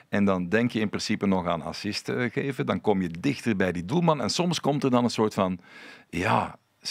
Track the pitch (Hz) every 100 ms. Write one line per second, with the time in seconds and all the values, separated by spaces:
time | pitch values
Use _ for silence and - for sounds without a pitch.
0 | - 104 101 92 90 107 120 117 107 98
1 | - 107 101 92 87 85 76 80 101 104
2 | - 123 123 139 139 131 131 101 - 98
3 | 90 82 135 135 - 101 95 87 87 156
4 | 170 151 104 - 180 165 139 143 135 123
5 | 120 - 107 - 92 90 - - - -
6 | - 90 101 110 87 - _ _ -